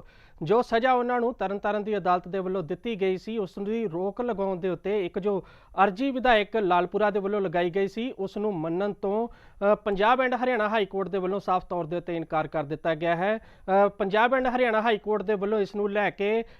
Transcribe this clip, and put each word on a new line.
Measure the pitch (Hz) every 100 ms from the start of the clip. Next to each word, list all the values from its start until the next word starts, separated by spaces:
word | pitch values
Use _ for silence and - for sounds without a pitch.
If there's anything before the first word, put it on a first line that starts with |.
| - - - -
ਜੋ | 160 226
ਸਜ਼ਾ | 233 226 254
ਉਹਨਾਂ | 254 240 247
ਨੂੰ | 240
ਤਰਨਤਾਰਨ | 240 190 202 214 208
ਦੀ | 208 208
ਅਦਾਲਤ | 180 180 180
ਦੇ | 190
ਵੱਲੋਂ | 185 190
ਦਿੱਤੀ | 151 180 233 208
ਗਈ | 190 185
ਸੀ, | 214 226
ਉਸ | 185 - 202
ਦੀ | 226 214
ਰੋਕ | 160 196 196
ਲਗਾਉਣ | 247 196 196 185
ਦੇ | 185
ਉੱਤੇ | 170 190 208 175
ਇੱਕ | 202
ਜੋ | 196 190 - - - -
ਅਰਜ਼ੀ | 202 185 277
ਵਿਧਾਇਕ | 254 247 214 202 226
ਲਾਲਪੁਰਾ | 190 175 175 202 208
ਦੇ | 202
ਵੱਲੋਂ | 196 208
ਲਗਾਈ | 190 175 175
ਗਈ | 190 196
ਸੀ, | 226 254 -
ਉਸ | 190 214
ਨੂੰ | 214 180
ਮੰਨਣ | 160 175 208
ਤੋਂ, | 190 196 208 233
ਅ, | - - - 202 208
ਪੰਜਾਬ | 214 196 208 254
and | 254 247
ਹਰਿਆਣਾ | 254 240 208
ਹਾਈ | 220 190
ਕੋਰਟ | 196 185
ਦੇ | 190
ਵੱਲੋਂ | 180 196
ਸਾਫ਼ | 190 185 -
ਤੌਰ | 175 160
ਦੇ | 175
ਉੱਤੇ | 175 170
ਇਨਕਾਰ | 160 160 156
ਕਰ | 160
ਦਿੱਤਾ | 143 151 170 160
ਗਿਆ | 170 170
ਹੈ। | 190 220
ਅ, | - - - 190 202
ਪੰਜਾਬ | - 196 214 240
and | 262 254 247
ਹਰਿਆਣਾ | 247 220
ਹਾਈ | 226 208
ਕੋਰਟ | 208 208
ਦੇ | 196
ਵੱਲੋਂ | 208 196 214
ਇਸ | 190 208
ਨੂੰ | 202
ਲੈ | 202 196
ਕੇ | - 202 226 226